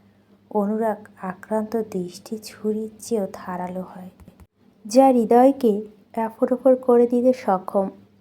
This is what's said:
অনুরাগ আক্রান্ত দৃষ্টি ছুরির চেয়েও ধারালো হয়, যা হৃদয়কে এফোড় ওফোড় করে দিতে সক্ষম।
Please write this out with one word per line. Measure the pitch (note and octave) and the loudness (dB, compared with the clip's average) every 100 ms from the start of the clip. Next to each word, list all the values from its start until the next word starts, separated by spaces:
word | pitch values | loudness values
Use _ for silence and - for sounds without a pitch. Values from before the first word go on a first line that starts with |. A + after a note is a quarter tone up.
| _ _ _ _ - | _ _ _ _ -8
অনুরাগ | G#3+ G3+ A3 A3+ G3+ - - | -4 -2 -2 -2 -4 -10 -14
আক্রান্ত | F#3 F#3 - A3 G#3+ A#3 G#3+ | -14 -12 -6 -6 -4 -6 -6
দৃষ্টি | F#3+ F3 - - G#3+ | -6 -8 -12 -14 -14
ছুরির | - - G#3+ G#3+ A3 - | -14 -8 -6 -6 -8 -14
চেয়েও | - A3+ F#3+ | -6 -4 -6
ধারালো | - - F3+ F3+ F#3 | -8 -12 -8 -8 -10
হয়, | F#3 F3+ F#3 - - - - _ _ _ G#3+ | -12 -16 -20 -20 -20 -20 -20 _ _ _ 0
যা | A#3+ C4+ | 4 6
হৃদয়কে | B3+ G#3+ A#3+ C4 C#4 A#3+ G#3 G#3+ - _ | 4 4 6 6 4 0 0 -6 -18 _
এফোড় | - A3+ - B3+ | -8 -8 -4 -2
ওফোড় | B3+ C4 B3+ | 2 2 2
করে | C4 A#3+ A#3+ | 4 4 4
দিতে | B3 B3 | 2 2
সক্ষম। | B3+ - F#3 F#3+ G3+ F#3+ - _ _ | 0 0 -2 -2 -4 -4 -8 _ _